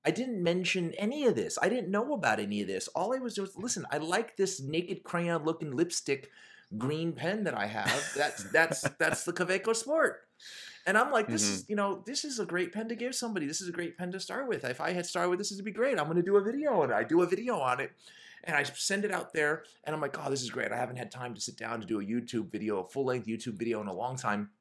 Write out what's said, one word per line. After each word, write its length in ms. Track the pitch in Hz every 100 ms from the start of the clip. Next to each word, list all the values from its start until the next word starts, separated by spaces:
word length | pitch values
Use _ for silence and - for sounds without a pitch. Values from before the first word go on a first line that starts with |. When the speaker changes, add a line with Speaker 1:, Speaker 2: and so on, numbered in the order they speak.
Speaker 1:
I 60 | 156
didn't 300 | 165 254 214
mention 520 | 170 175 175 190 170
any 320 | - 208 294
of 100 | 262
this. 220 | 135 92 -
I 60 | 190
didn't 220 | 247 175
know 240 | 202 254
about 260 | 269 135 107
any 220 | 101 104
of 60 | 95
this. 200 | 95 -
All 240 | - 196
I 40 | 262
was 160 | 247
doing 140 | 202 190
was, 100 | -
"Listen, 280 | 233 196 127
I 60 | 147
like 400 | 156 190 226 -
this 240 | 190 160
naked 420 | 135 160 175 190
crayon 400 | - 170 170 165
looking 280 | 156 165 156
lipstick 540 | 131 175 - - 135 - - - - _ 107
green 340 | 127 156 165
pen 300 | 139 160 214
that 100 | 185 120
I 80 |
have. 480 | 101 107 101 135 147
That's, 280 | 139 135 - 98
that's, 300 | 156 165 160
Speaker 2:
<laughs> 180 | 139 -
Speaker 1:
that's 240 | 160 -
the 80 | -
Kaweco 420 | 175 180 185 202
Sport." 520 | 226 262 320 262 - _ _ - - - -
And 100 | - 208
I'm 140 | 269
like, 160 | 254 208
"This 160 | 110
Speaker 2:
Mm-hmm. 100 | 101
Speaker 1:
is, 100 | 101 90
you 60 |
know, 280 | 208 196 190
this 180 | - 285
is 160 | 302 240
a 60 |
great 260 | 170 175 180
pen 160 | 208 226
to 60 |
give 200 | 233 240
somebody. 320 | 254 233 196 143
This 140 | 160
is 60 | 180
a 40 |
great 260 | 175 170 -
pen 140 | 180
to 80 | 185
start 280 | - 208 269
with. 160 | 160
If 160 | 123 131
I 120 | 160
had 160 | 175 175
started 220 | 180 175
with 100 | 180
this, 120 | 202
it'd 140 | 196
be 60 | 208
great. 280 | 190 262 214
I'm 80 | 147
gonna 140 | 170
do 160 | 175 202
a 40 |
video." 400 | 196 269 302 208
And 100 | 131
I 100 | 107
do 200 | 113 165
a 40 | 175
video 300 | 190 240 202
on 200 | 127 127
it. 120 | 135 - - - - -
And 120 | 170
I 60 | 147
send 440 | 139 - - 196
it 60 | 202
out 220 | 180 -
there, 300 | 160 147 156 - -
and 120 | -
I'm 60 | 151
like, 140 | 143 -
"Oh, 60 | 139
this 140 | 135
is 80 | 123
great. 200 | 123 107
I 60 | 113
haven't 200 | 120 123
had 120 | -
time 240 | 127 123
to 80 | 117
sit 160 | - -
down 240 | 113 117
to 60 | 104
do 120 | 107
a 60 |
YouTube 460 | 101 120 120 117 95
video, 260 | 107 107 101
a 40 | 92
full-length 380 | 139 127 123
YouTube 320 | 110 113 123 104
video 240 | 117 107
in 60 | 104
a 60 |
long 220 | 92 120 131
time. 340 | 117 104 104 _